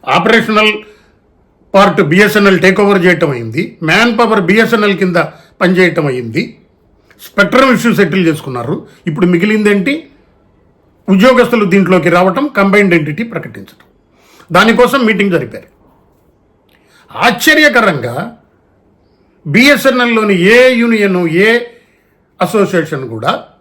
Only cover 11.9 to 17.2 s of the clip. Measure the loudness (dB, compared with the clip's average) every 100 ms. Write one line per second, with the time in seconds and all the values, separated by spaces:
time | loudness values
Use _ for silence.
11.9 | 0 2 0 0 -2 -4 -2 2 2 2
12.9 | 0 -2 -8 -8 -10 -12 -18 -20 _ _
13.9 | _ _ _ _ _ _ 2 4 4 2
14.9 | 2 0 0 -2 -2 -6 -14 -20 _ _
15.9 | _ _ _ _ _ _ _ _ _ _
16.9 | _ _ -2